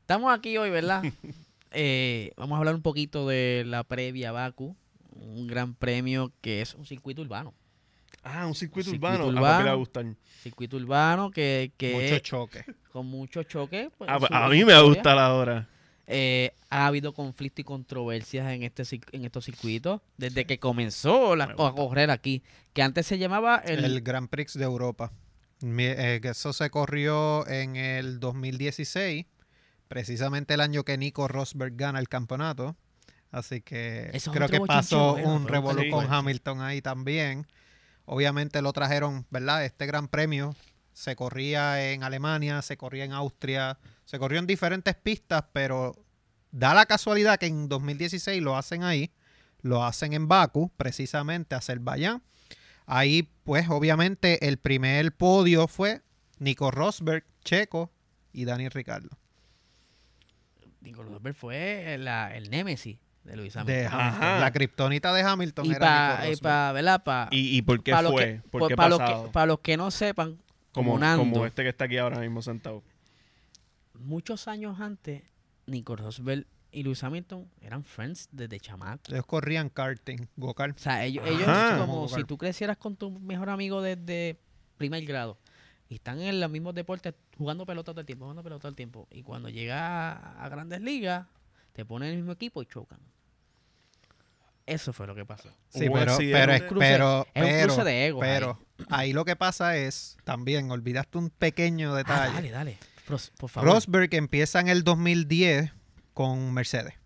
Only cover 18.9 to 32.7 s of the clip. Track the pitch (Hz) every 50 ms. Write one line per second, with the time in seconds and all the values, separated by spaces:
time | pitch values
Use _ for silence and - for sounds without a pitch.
18.9 | - 120 - - - 135 123 120 - 131 120 - 117 - - 117 110 117 127 175
19.9 | 196 214 _ _ _ - 131 127 127 131 127 - 139 - - 127 120 120 120 110
20.9 | 101 - - 143 196 262 262 214 175 160 143 139 - - 156 139 127 139 143 127
21.9 | 127 143 147 151 139 117 - 139 135 131 _ _ - - _ _ _ 143 135 135
22.9 | 135 170 165 - 202 185 185 180 190 208 226 233 240 - - 170 160 156 147 139
23.9 | 127 131 113 123 123 131 127 120 - 139 147 - - 139 135 131 127 120 123 123
24.9 | 113 - 117 110 - - - - _ _ _ _ _ _ 139 120 117 117 123 127
25.9 | 131 135 131 120 120 117 110 127 117 - - 147 131 - 156 147 - 147 143 -
26.9 | 143 147 143 147 151 151 156 151 151 151 147 - 131 135 135 131 131 131 131 131
27.9 | 131 131 131 131 127 120 123 127 123 135 131 131 131 127 139 147 139 - 151 -
28.9 | - 185 196 190 160 - - _ _ _ _ _ _ _ _ _ _ _ _ _
29.9 | - 123 117 101 123 113 131 139 139 143 143 - 151 147 147 147 147 147 139 -
30.9 | 139 131 135 143 - - 139 131 - 139 135 - - 143 131 127 120 120 139 143
31.9 | 135 135 131 - - 127 120 113 127 131 151 160 156 131 127 139